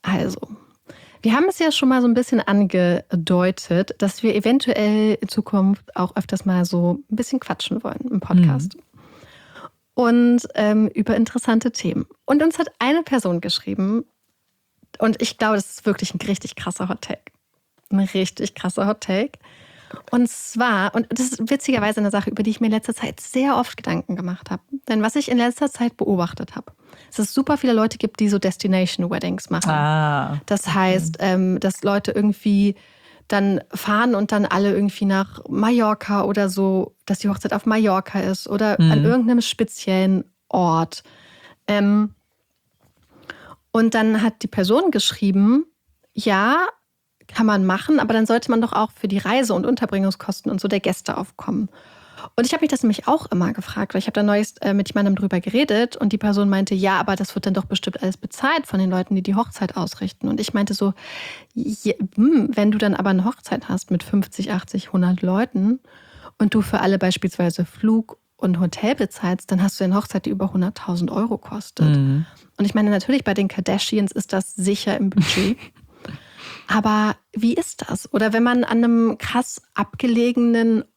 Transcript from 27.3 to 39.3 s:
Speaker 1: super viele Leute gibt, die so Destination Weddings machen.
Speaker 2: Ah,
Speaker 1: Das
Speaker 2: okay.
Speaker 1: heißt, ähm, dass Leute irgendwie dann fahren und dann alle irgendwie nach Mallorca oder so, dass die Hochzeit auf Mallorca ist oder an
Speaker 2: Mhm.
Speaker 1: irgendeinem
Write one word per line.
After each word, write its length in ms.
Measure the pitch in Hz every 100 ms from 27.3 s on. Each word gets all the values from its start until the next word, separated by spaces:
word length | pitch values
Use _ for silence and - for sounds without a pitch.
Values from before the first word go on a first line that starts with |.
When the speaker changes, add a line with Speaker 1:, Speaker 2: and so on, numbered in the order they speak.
Speaker 1:
super 240 | - 269 294
viele 160 | 254
Leute 240 | 226 220 -
gibt, 220 | 214 -
die 100 | 208
so 80 | 202
Destination 680 | 190 - 196 185 180 - 175
Weddings 400 | 170 175 185 -
machen. 220 | - 180
Speaker 2:
Ah, 680 | 151 147 156 151 143 - 147 -
Speaker 1:
Das 220 | 202 -
Speaker 2:
okay. 80 | 190
Speaker 1:
heißt, 420 | 185 185 160 160
ähm, 400 | 190 185 185 185
dass 220 | 190 -
Leute 280 | 202 202 202
irgendwie 640 | 202 208 196 214 196 202 196 - _ - - _
dann 340 | 202 196 190 -
fahren 400 | 202 - 208 247 214
und 160 | 208
dann 140 | 208 202
alle 280 | 196 202
irgendwie 320 | 185 202 - 196
nach 340 | 190 196 - -
Mallorca 760 | 233 214 240 214 214 - 202
oder 260 | 190 202 196
so, 460 | 185 190 190 - _ -
dass 140 | 196
die 100 | 208
Hochzeit 240 | 196 208
auf 120 | 208 -
Mallorca 540 | 220 214 190 - 202
ist 280 | 185 190 -
oder 320 | 202 214 202
an 200 | 160 147
Speaker 2:
Mhm. 60 | 151
Speaker 1:
irgendeinem 360 | 254 233